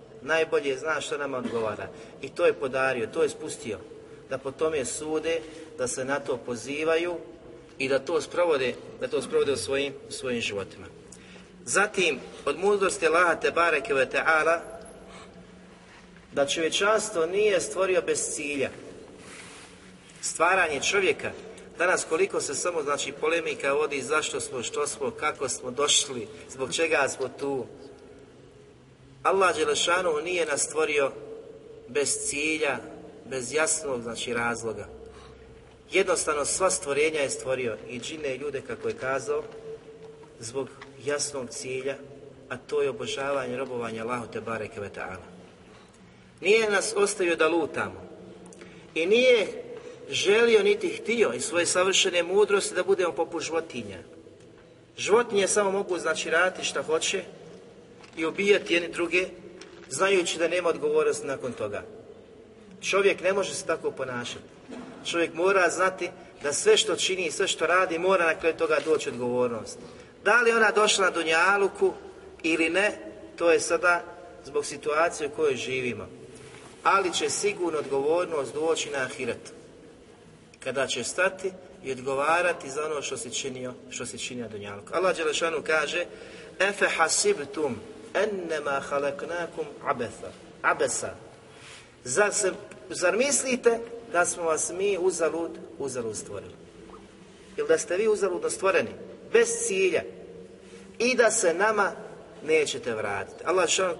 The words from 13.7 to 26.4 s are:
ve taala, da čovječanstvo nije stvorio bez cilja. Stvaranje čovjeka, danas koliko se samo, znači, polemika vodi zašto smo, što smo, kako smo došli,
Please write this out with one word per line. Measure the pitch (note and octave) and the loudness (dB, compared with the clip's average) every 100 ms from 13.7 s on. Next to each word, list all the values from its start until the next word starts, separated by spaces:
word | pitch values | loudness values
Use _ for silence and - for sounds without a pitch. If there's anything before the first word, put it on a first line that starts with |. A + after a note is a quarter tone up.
| D#3 C#3 | 2 2
ve | C3+ B2+ | 2 2
taala, | C#3 C#3+ D#3+ D3+ E3 - - - - - - - - - - - - - - - - - | 2 2 4 4 2 -2 -14 -16 -18 -20 -18 -20 -20 -20 -20 -20 -20 -20 -20 -20 -20 -6
da | - C#3 | 0 0
čovječanstvo | E3 D#3+ D#3 G3+ G#3+ - F3 D#3+ | 0 0 2 4 4 2 0 0
nije | G3 G#3+ F#3 | 2 4 4
stvorio | D3 F3 F#3+ F#3 | 0 0 2 2
bez | D#3+ D3 - | 2 0 -2
cilja. | - D3 C#3+ A2+ - - - - - - - - - - - - - - - | -4 -4 -2 -4 -6 -16 -18 -18 -20 -18 -18 -18 -18 -20 -20 -20 -20 -20 -10
Stvaranje | - - E3 F#3+ E3 C#3 | -6 2 4 4 2 0
čovjeka, | - G3 F#3 C#3 A2+ - - - - - | 0 2 2 2 -2 -8 -14 -16 -10 -2
danas | F3 E3 - | 2 2 2
koliko | D#3+ F#3+ E3 | 0 2 0
se | D3 | -2
samo, | C3+ F3+ E3 | -2 -2 -2
znači, | C#3+ C#3+ C3+ | -2 -2 -4
polemika | C3+ D#3 E3 D#3+ C#3+ C#3 | 2 4 4 2 0 2
vodi | C#3 D3+ C#3+ | 2 2 0
zašto | B2 D#3 D3 C#3 | 0 0 0 -2
smo, | - B2+ | -4 -4
što | A2 D3 C#3+ | -4 -2 -2
smo, | - B2+ | -2 -4
kako | - D3+ - C3 | -2 -2 -2 -4
smo | - B2 | -4 -6
došli, | B2 C#3+ - - B2+ G#2 - | 0 2 2 2 -4 -10 -12